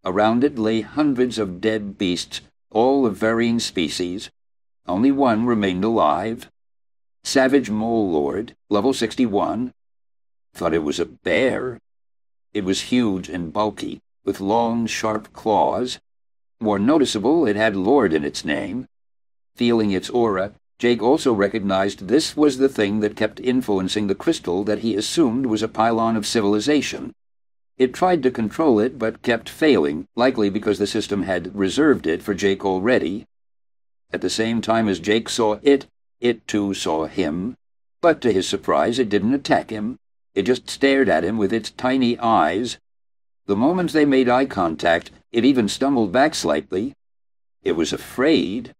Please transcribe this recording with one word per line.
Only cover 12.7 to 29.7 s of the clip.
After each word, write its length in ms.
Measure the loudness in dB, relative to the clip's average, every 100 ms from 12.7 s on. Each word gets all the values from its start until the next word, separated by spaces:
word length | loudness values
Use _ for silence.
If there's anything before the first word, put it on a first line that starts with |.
| -4
huge 460 | 0 0 2 -2 -6
and 240 | -8 -6
bulky, 480 | -2 -4 -4 -12 -12 _ _
with 160 | -6 -4
long, 460 | 0 0 0 -2 -2
sharp 460 | -2 -4 -4 -8
claws. 680 | -6 0 2 2 0 -6 -8 _ _ _ _ _ _
More 180 | -2 0
noticeable, 680 | 2 4 2 0 2 2 2
it 100 | 2
had 200 | 0 0
Lord 360 | 2 4 4
in 120 | 0
its 200 | -2 -6
name. 420 | -6 -6 -6 -10 -12 _ _ _ _ _ _
Feeling 360 | -2 2 2 2
its 180 | 0 0
aura, 420 | 0 0 0 -4 -10 _ _
Jake 240 | 0 2
also 300 | 2 2 2
recognized 720 | 2 0 0 -2 0 -2 -4 0
this 300 | 0 0 0
was 220 | 0 2
the 100 | 0
thing 320 | 0 -2 0
that 160 | -2 -2
kept 240 | -6 -2
influencing 680 | -2 -2 0 -2 0 -2 -2
the 80 |
crystal 480 | -2 -2 -2 -2 -4
that 160 | -2 -2
he 140 | -2
assumed 520 | -2 -2 0 0 0 -2
was 160 | -2
a 60 | -4
pylon 480 | 0 0 2 0 -2
of 100 | 0
civilization. 840 | 0 2 0 2 0 0 -8 -12 -16 _ _ _ _ _ -2
It 160 | 0
tried 300 | 2 0 2
to 80 | 0
control 480 | 0 -4 0 2 4
it, 200 | 2 -2
but 240 | -6 -4
kept 260 | -2 -2 -4
failing, 580 | 0 4